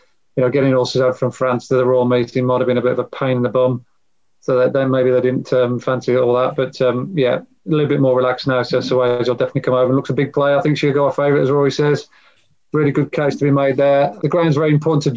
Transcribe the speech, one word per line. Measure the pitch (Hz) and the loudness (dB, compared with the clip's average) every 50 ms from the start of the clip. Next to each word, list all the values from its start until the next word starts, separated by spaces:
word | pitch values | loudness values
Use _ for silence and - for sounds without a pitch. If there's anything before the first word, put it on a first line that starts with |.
| _ _ _ _ _ _ - | _ _ _ _ _ _ -4
you | 135 | -2
know, | 127 123 | -2 0
getting | 123 143 135 135 131 | 0 0 0 2 2
horses | 127 123 - - 131 | 0 0 0 0 0
out | 131 127 - - | 0 0 0 -2
from | 131 123 | -4 -6
France | - - 131 127 123 117 - - | -4 -2 -2 -2 -2 -4 -4 -2
to | 135 | 0
the | 127 127 | 0 2
Royal | 123 127 127 127 | 2 2 2 2
Meeting | 123 123 123 117 120 - 131 127 | 2 0 0 0 -2 -2 -4 -2
might | 127 127 123 | 0 0 0
have | 123 | 0
been | 123 123 120 | 0 0 0
a | |
bit | 117 123 | 0 -2
of | 123 123 | -2 -2
a | 117 | -4
pain | - - - 139 131 127 123 | -6 -6 -6 -4 -2 -2 0
in | |
the | 123 120 | -2 0
bum. | 101 131 127 127 127 117 - _ _ _ _ _ _ _ _ _ _ _ | 0 0 0 0 0 -4 -8 _ _ _ _ _ _ _ _ _ _ _
So | - - 131 127 | -4 -2 0 2
that, | 127 127 | 2 0
then | 127 135 135 131 | 0 0 0 0
maybe | 131 131 127 127 | 0 2 2 2
they | 127 123 | 2 2
didn't, | 120 127 127 - - - | 2 0 -2 -2 -4 -2
um, | 143 135 123 120 123 117 | 0 0 0 0 -2 -4
fancy | - 135 127 123 - 131 123 | -4 -4 -4 -4 -2 0 0
all | 127 127 120 120 | 0 2 2 2
that, | 123 127 127 - | 0 0 -2 -2
but, | 139 131 127 - - | -4 -4 -4 -2 -2
um, | 131 127 120 123 135 143 190 | 0 0 0 -2 -4 -4 -2
yeah, | 156 127 123 131 - | 0 0 0 0 -2
a | - - _ _ - 190 | -6 -10 _ _ -6 -2
little | 160 151 147 | -2 0 0
bit | 131 143 143 | 0 0 2
more | 135 131 127 | 2 2 2
relaxed | 127 127 127 123 - - 139 | 2 2 0 -2 -2 -2 -2
now. | 127 123 117 | -2 -2 -2
So | - 131 127 | 0 -2 -2
Suarez | 127 - 127 127 123 123 123 123 117 123 | 0 0 0 0 2 0 0 0 -2 -2
will | 123 | -2
definitely | 123 131 127 - 135 | -2 -2 -4 -4 -4
come | - 131 127 | -2 0 0
over | 127 127 | 2 2
and | 127 131 | 2 2
looks | 139 135 - | 0 -2 -2
a | 131 | -2
big | 139 139 139 | -2 -2 -2
player. | - 147 139 143 143 139 | -2 0 0 2 2 2
I | |
think | - 151 147 | 2 0 0
she'll | - 147 143 | 0 0 0
go | 131 143 143 | 0 2 0
a | 135 | 0
favourite, | - - 143 143 143 147 | 0 0 0 2 2 2
as | 143 127 | 2 2
Rory | 143 143 143 139 | 2 2 0 0
says. | - - 147 147 147 147 - _ _ _ _ _ _ _ _ _ _ _ _ _ | 0 0 0 0 0 -2 -4 _ _ _ _ _ _ _ _ _ _ _ _ _
Really | - 151 151 147 | -2 0 0 0
good | 135 151 143 - | 0 0 -2 -2
case | - 160 147 143 - | -2 -2 -2 -2 -2
to | - 143 | 0 0
be | 143 | 0
made | 139 139 139 135 131 | 2 2 2 0 2
there. | 139 139 143 139 139 143 143 - - | 2 4 4 4 4 2 0 -2 -4
The | - 147 | -4 -2
ground's | 165 175 165 165 135 | 0 2 2 2 2
very | 143 160 156 | 2 2 2
important | 151 147 151 160 160 139 - | 2 2 2 2 0 0 0
to | 147 123 | -2 -2